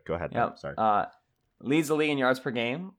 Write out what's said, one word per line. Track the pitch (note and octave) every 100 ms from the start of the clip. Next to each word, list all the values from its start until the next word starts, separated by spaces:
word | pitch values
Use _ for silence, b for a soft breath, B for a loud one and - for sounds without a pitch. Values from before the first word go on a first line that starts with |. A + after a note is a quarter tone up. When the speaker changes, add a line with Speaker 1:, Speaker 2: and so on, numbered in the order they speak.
| -
Speaker 1:
Go |
ahead, | E2+ E2
Speaker 2:
Yep. | A#2 A2+ -
Speaker 1:
sorry. | D2 C#2
Speaker 2:
Uh, | A2 G#2 - - _ _ _ -
leads | A#2 D#3 D3
the | D3+
league | D3+
in | C#3+
yards | B2+ B2+
per | C#3
game | A#2+ A#2 D3 F#3+